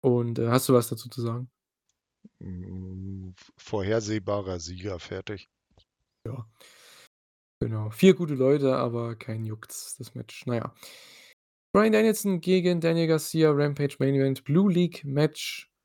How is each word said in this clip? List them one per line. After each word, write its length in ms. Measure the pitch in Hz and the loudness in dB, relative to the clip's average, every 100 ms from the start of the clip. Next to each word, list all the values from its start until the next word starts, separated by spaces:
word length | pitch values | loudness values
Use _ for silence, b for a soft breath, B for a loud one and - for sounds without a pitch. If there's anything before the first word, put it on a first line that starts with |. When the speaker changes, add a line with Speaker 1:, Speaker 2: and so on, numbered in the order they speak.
Speaker 1:
Und, 360 | 135 120 120 117 | 4 2 0 -2
äh, 80 | 117 | 2
hast 200 | 123 - | 2 4
du 40 | |
was 140 | 123 117 | 4 4
dazu 200 | 113 120 | -8 -10
zu 120 | - | -8
sagen? 280 | 117 117 123 _ _ _ _ _ _ _ _ _ | -6 -6 -10 _ _ _ _ _ _ _ _ _
Speaker 2:
Hm, 920 | - 90 92 92 92 95 95 98 92 92 | -14 -12 -12 -12 -12 -12 -12 -12 -14 -18
v-, 160 | - _ | -20 _
vorhersehbarer 1000 | - 107 95 110 104 110 95 101 95 90 | -8 -4 0 -2 -2 -6 -2 -4 -4 -8
Sieger, 400 | 82 90 98 90 | -10 -10 -8 -8
fertig. 480 | - 95 - 101 - _ _ _ _ _ _ _ - | -8 -10 -10 -12 -14 _ _ _ _ _ _ _ -14
Speaker 1:
Ja. 220 | 120 110 B B B B B B _ _ _ _ _ | -14 -14 B B B B B B _ _ _ _ _
Genau. 280 | 117 110 107 | -6 -4 -6
Vier 240 | 107 190 | 4 6
gute 220 | 185 170 139 | 6 0 0
Leute, 400 | 131 147 135 131 | 2 4 2 0
aber 400 | 123 117 117 113 | -2 -4 -6 -10
keinen 280 | - 110 110 | -10 -8 -8
juckt's, 500 | 110 - - - - | -10 -14 -16 -16 -14
das 160 | 117 | -14
Match. 300 | 123 120 - - | -14 -14 -12 -4
Na 100 | 117 | -4
ja. 180 | - _ B B B B B B _ _ _ 196 | -4 _ B B B B B B _ _ _ 2
Bryan 160 | 220 | 4
Danielson 480 | 214 220 208 202 185 | 4 4 2 0 -2
gegen 400 | 180 185 180 175 | 2 2 4 2
Daniel 260 | 165 165 160 | 2 2 2
Garcia, 440 | 160 - 160 156 | 2 0 4 4
Rampage 460 | 143 147 143 143 - | 4 2 0 -4 0
Main 160 | 135 139 | 0 2
Event, 280 | 135 131 - | 2 0 0
Blue 260 | 156 202 | 4 4
League 320 | 175 175 175 139 | 4 2 -2 -4
Match. 680 | 139 151 - - - - _ | 0 0 0 -10 -12 -16 _